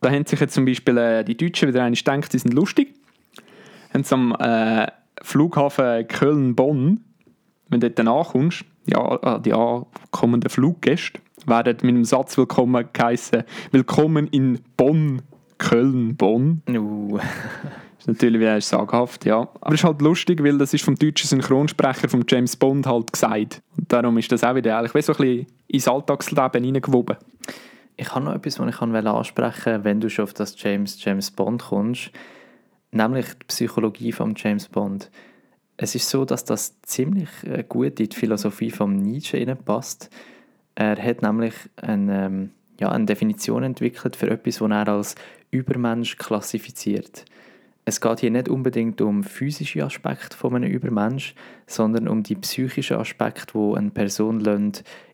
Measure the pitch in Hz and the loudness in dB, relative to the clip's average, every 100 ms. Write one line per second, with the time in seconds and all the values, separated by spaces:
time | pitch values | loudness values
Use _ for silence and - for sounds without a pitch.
0 | 127 143 151 143 139 - 131 123 - 120 | 2 2 0 0 0 2 2 2 2 2
1 | 117 113 110 113 170 - 147 127 123 120 | 4 2 0 -2 -2 0 0 2 2 0
2 | - 139 147 - 123 123 202 - 277 - | 0 -2 -2 -2 0 2 2 2 0 -4
3 | _ _ _ - - - - - - 139 | _ _ _ -20 -20 -20 -20 -20 -4 -2
4 | 139 131 123 - 123 113 110 110 110 - | 2 2 2 0 0 2 2 2 0 -4
5 | _ - - 139 165 151 143 - 127 117 | _ -20 -2 2 2 2 0 2 2 2
6 | 113 - 139 151 127 120 135 147 139 220 | -2 0 2 4 2 4 2 4 2 2
7 | - _ _ _ _ _ _ 120 117 117 | -2 _ _ _ _ _ _ 0 2 2
8 | 113 131 170 127 160 - - _ - - | 2 2 2 2 0 0 -10 _ 0 0
9 | - 127 - 117 113 110 117 120 - - | 2 0 0 0 2 2 2 0 -6 -16
10 | - - 117 120 123 - 139 170 - 156 | -12 0 2 4 2 2 2 2 2 0
11 | - - - _ - 117 123 117 127 123 | -2 -12 -20 _ 0 2 2 2 2 4
12 | 113 131 131 - 123 - 123 123 117 - | 4 2 2 2 2 2 2 2 0 0
13 | 120 120 - 120 113 - - 135 127 - | 2 0 0 -2 -2 -10 2 2 4 4
14 | 156 156 147 139 131 117 - - 131 160 | 4 4 2 2 2 2 -4 2 4 4
15 | 151 127 - _ _ _ - 117 135 127 | 2 -2 -8 _ _ _ 2 4 4 2
16 | 113 143 98 117 139 160 - 120 104 104 | 0 2 2 4 2 0 -2 -4 -2 -6
17 | 101 104 104 - 107 - 143 - - _ | -4 -4 -4 -8 -10 -12 -14 -16 -20 _
18 | - 113 120 113 110 107 - - 107 120 | -4 2 4 6 4 2 2 0 0 0
19 | 123 - - 110 123 - - 151 175 147 | 0 -2 2 2 0 -6 0 4 4 4
20 | 151 165 - 165 143 143 139 143 - 131 | 4 4 2 2 4 4 2 2 0 2
21 | 156 156 - 135 127 135 151 - 135 123 | 2 2 0 0 4 2 2 2 0 0
22 | 127 127 - 127 123 - 135 139 131 120 | 0 0 4 4 2 2 2 2 0 -2
23 | 113 - 117 107 107 - _ - - 120 | -2 0 0 2 -2 -6 _ -8 -2 0
24 | 120 117 - 120 120 131 117 110 117 147 | 4 2 2 2 2 2 0 0 0 0
25 | 151 147 135 123 - _ _ 135 127 135 | 0 2 2 0 -4 _ _ 0 2 0
26 | 143 139 - 147 131 123 127 135 - 127 | 0 -4 0 0 2 0 0 -2 2 2
27 | - - - _ - - - - _ - | 2 -4 -8 _ -18 -18 -20 -20 _ -12
28 | - 127 - - 147 131 120 - 117 113 | -8 -4 -4 -6 -6 -6 -6 -4 -2 -2
29 | 107 110 - - 117 - 120 110 104 104 | 0 -2 -2 -2 -4 -2 -2 -2 0 0
30 | 110 110 104 - 104 - 104 101 98 - | 0 -2 -4 -4 -8 -6 -4 -2 -4 -6
31 | - 98 98 - 98 120 - 101 110 127 | -4 -4 -4 -4 -4 -4 -4 -2 -2 -4
32 | - - - - - _ _ _ _ 110 | -10 -16 -20 -20 -20 _ _ _ _ -2
33 | 110 131 113 - - - 117 - 110 101 | 0 -2 -6 -12 -12 -4 -4 -2 -2 -4
34 | 117 110 110 104 107 104 - 107 101 98 | -8 -4 -4 -4 -2 -2 -2 -4 -4 -6
35 | - - - _ _ _ _ - - 120 | -12 -20 -20 _ _ _ _ -10 -6 -4
36 | - 135 135 127 - 113 - - - - | -2 -2 -2 -4 -4 -6 -6 -12 -8 -4
37 | 139 196 156 - - 123 113 120 139 139 | -2 -2 -4 -10 -8 -8 -6 -2 -2 -2
38 | 107 - 110 104 107 - 113 - 104 98 | -4 -2 -2 -2 -4 -4 -6 -2 -2 0
39 | 101 131 - 139 120 131 - 110 139 - | -2 -4 -6 -4 -4 -6 -4 -4 -6 -14
40 | - - - - _ _ _ - 107 104 | -18 -20 -20 -20 _ _ _ -4 -2 0
41 | 123 120 107 110 113 - - - - 104 | -2 -2 -2 0 -2 -6 -16 -12 -4 -2
42 | 101 98 95 95 98 - _ _ 101 - | 0 0 -2 -4 -6 -12 _ _ -2 0
43 | 107 104 110 104 - 117 131 123 120 - | 0 0 -2 -2 -4 -2 -4 -2 -4 -4
44 | - - - - - - 107 104 107 104 | -8 -4 -2 -2 -4 -2 0 0 0 -2
45 | 101 - - - _ 131 127 127 120 117 | -4 -10 -18 -20 _ -4 -2 -2 -2 -2
46 | 117 - - 107 - 107 - - - 101 | -4 -8 -6 -4 -4 -10 -10 -8 -4 -4
47 | - - - _ - _ _ _ - - | -6 -18 -20 _ -20 _ _ _ -8 -4
48 | 117 113 117 120 127 135 127 123 113 107 | -2 0 0 -2 -2 -2 -2 -2 -4 0
49 | 107 101 98 - 139 151 151 156 143 - | 0 0 -4 -6 -6 -6 -8 -6 -6 -6
50 | - 135 - - 101 123 123 98 - 107 | -8 -8 -10 -8 -4 -2 -2 -2 -2 -2
51 | 107 135 - - - - _ - 110 113 | -2 -4 -8 -16 -20 -20 _ -2 0 0
52 | 110 110 101 - - - 131 143 139 113 | 0 -2 -2 -6 -6 -4 -4 -4 -4 -4
53 | 113 - 110 - - 110 104 104 104 - | -4 -4 -6 -6 -8 -2 0 0 -2 -2
54 | 101 - 107 113 107 104 104 98 - - | -4 -2 -2 0 0 0 -2 -6 -14 -20
55 | - | -14